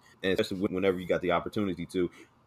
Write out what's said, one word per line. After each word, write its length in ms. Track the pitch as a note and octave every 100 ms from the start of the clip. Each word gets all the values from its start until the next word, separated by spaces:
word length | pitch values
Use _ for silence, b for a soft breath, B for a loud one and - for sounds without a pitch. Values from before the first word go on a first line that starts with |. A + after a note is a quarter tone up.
| b b
and 80 | F#2+
especially 340 | F#2 G#2+ F#2+ G2
wh-, 60 |
whenever 260 | F#2 G2 F2+
you 80 | F2+
got 160 | F2
the 120 | F2
opportunity 520 | E2+ F2 A2 G2+ E2+ E2+
to. 220 | F#2 F2 B B _